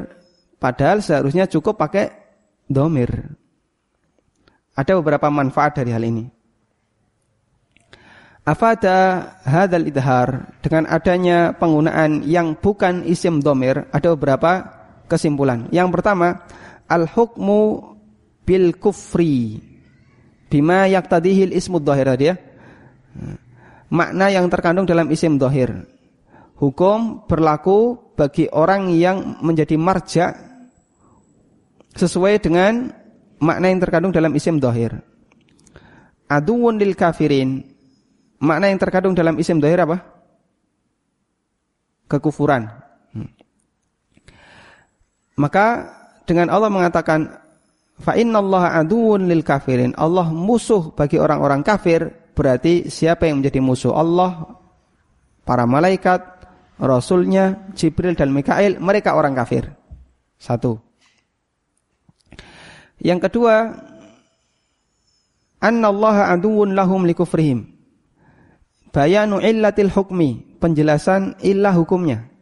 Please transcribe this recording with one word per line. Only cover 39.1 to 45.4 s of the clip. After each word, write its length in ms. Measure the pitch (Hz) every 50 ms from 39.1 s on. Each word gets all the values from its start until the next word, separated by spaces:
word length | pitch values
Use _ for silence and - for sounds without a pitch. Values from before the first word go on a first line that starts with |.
dalam 240 | 185 180 165 165 156 -
isim 200 | 170 - 175 156
dhahir 240 | 143 151 170 180 170
apa? 140 | 151 165 185 - - _ _ _ _ _ _ _ _ _ _ _ _ _ _ _ _ _ _ _ _ _ _ _ _ _ _ _ _ _ _ _ _ _ _ _ _ _ _ _
Kekufuran. 600 | _ 147 139 - 156 143 - 147 147 139 123 110 107 110 127 - _ _ _ _ _
Hmm. 160 | - 110 110 - - _ _ _ _ _ _ _ _ _ _ _ _ _ _ _ _ _ _ - _ _ - - - - - - - _ _ _ _ _ _ _ _ _ _ _ _
Maka 320 | -